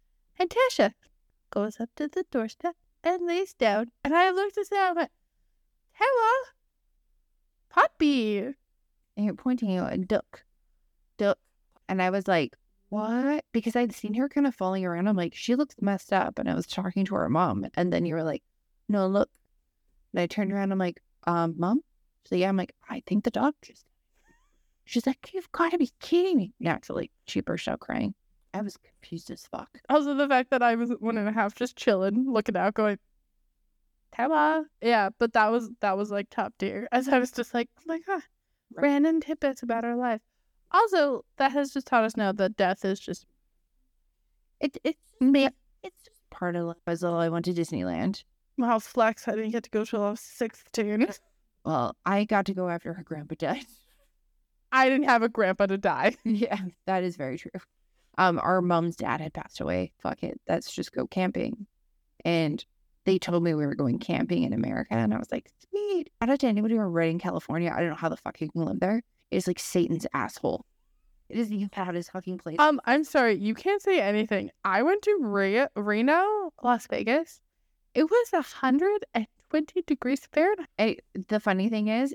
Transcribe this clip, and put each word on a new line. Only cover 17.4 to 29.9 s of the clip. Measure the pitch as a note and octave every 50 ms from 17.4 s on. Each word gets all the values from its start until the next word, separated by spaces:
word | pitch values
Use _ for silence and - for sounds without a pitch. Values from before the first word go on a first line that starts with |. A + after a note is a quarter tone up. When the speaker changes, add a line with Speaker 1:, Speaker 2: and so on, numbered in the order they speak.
| F3+ D#3 G2 G2 - - -
Speaker 2:
And | - F3+ F3+ E3+
then | - F3
you | E3+ D#3
were | E3 D#3+
like, | D#3+ - - _ _ _ _ _ _ _ _ _ -
"No, | G#3 G3+ F#3+
look." | F#3+ F#3+ G3+ G#3+ - _ _ _ _ _ _ _ _ _ _ _ _ _ _ _ _ -
And | F3+
I | F3
turned | E3+ - G#3 G#3 G3
around. | G3 G3+ G3 G3
I'm | G3 F#3+
like, | F#3 F3 E3+ - _ _ _ _ -
"Um, | F3 F3 E3+ E3+ E3+ D#3+
Mom?" | D#3+ E3+ F#3 A3+ D4+ - _ _ _ _ _ _ _ _
So | - -
yeah, | F3+ F3+ F#3+
I'm | G3
like, | F#3+ F3 - - _ _ -
"I | - - -
think | - F#3+ G3+ -
the | A#3
dog | - G#3 A#3 D4 D4+ _
just," | - - - _ _ _ _ _ _ _ _ _ _ _ A5+ _ _ _ _ _ _ _ _ _ _
she's | - - A#3+ -
like, | C4+ C4+ - - - -
"You've | F#4+ E4+ -
gotta | - - E4+ E4 F4
be | F4 C#4+ - _ _
kidding | - - E4 F4 F4+ F#4+ F4+
me." | B3+ F#3 - - -
Naturally, | - E3+ D#3 - - - - - - - _ _ _
she | - - -
burst | - - E3+ E3+ -
out | - - -
crying. | - - - - - - - _ _ _ _ _ _ _ -
I | F#3+
was | G#3+ G3+ -
confused | - _ _ _ _ - - E3+ E3+ - -
as | - - -
fuck. | - - - - - - - _
Speaker 1:
Also, | -